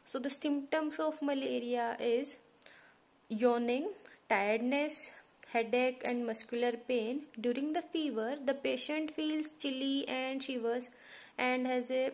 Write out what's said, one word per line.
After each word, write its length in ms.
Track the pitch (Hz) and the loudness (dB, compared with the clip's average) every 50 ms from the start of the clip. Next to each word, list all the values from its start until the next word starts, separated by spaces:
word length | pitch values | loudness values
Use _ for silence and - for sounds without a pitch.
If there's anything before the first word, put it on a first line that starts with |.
| - | -12
So 140 | - - 262 | -8 -6 -4
the 100 | 247 277 | -4 -4
symptoms 680 | 277 - - 302 285 285 277 - - 311 311 302 302 - | -4 -2 0 0 0 0 0 0 0 0 0 0 -2 0
of 220 | 311 311 302 302 | 0 0 0 0
malaria 760 | 294 285 277 269 269 262 247 247 233 240 240 240 233 233 - - | 0 0 0 0 0 0 -2 -2 -2 0 0 0 0 -2 -2 -2
is 380 | 233 240 233 254 285 285 - - - - _ _ - - - - - - - - _ _ _ _ _ - | 0 2 2 2 0 -2 -6 -12 -18 -20 _ _ -20 -20 -20 -20 -20 -20 -20 -20 _ _ _ _ _ -6
yawning, 580 | 226 208 247 240 240 240 240 233 240 269 320 415 392 - - - - - _ - | 0 4 6 6 6 6 4 2 2 0 0 -2 -6 -8 -12 -20 -20 -10 _ 2
tiredness, 840 | 226 196 202 208 220 226 240 247 277 285 294 302 302 - - - - - - - _ - - - | 4 4 4 4 2 2 2 2 2 2 2 0 -2 -4 -6 -8 -12 -16 -20 -20 _ -16 -10 -2
headache 540 | - 233 226 208 240 247 254 254 254 254 - | 0 0 2 2 2 4 4 2 0 -2 -2
and 220 | - 247 240 240 | -2 0 0 0
muscular 460 | 226 220 226 - - 240 233 240 240 | -2 -4 -4 -6 -6 -2 0 2 2
pain. 500 | 233 233 - - 254 233 220 220 262 302 302 - - 226 | 0 0 -2 0 0 2 2 0 -2 -4 -6 -8 -8 -2
During 340 | 214 240 240 269 277 302 311 | 0 0 0 0 0 0 0
the 100 | 349 330 | -2 -2
fever, 520 | - - 320 302 285 220 220 220 240 285 294 269 | -2 -2 -2 0 0 0 0 -2 -2 -2 -2 0
the 100 | 269 277 | -2 0
patient 580 | 277 - 269 254 254 - - 302 311 311 302 | 0 0 -2 -2 -2 -2 -2 -2 -2 -2 -2
feels 420 | - - 311 302 311 311 311 311 - - | -2 -2 -2 0 0 0 -2 -4 -6 -4
chilly 480 | - 277 262 262 269 269 269 277 - - | -4 -4 -2 0 0 0 0 0 0 -2
and 340 | 254 262 262 262 269 269 | -2 -2 -2 -2 -4 -4
shivers 480 | 269 - 262 240 226 233 233 247 247 - - - - - - - - - - - | -4 -4 -2 -2 0 0 0 0 -2 -6 -12 -20 -20 -20 -20 -20 -20 -10 -4 0
and 300 | 247 254 254 254 254 254 | 2 2 2 2 2 2
has 240 | 254 247 247 247 | 0 0 0 0
a 200 | 254 262 262 269 | 0 2 2 0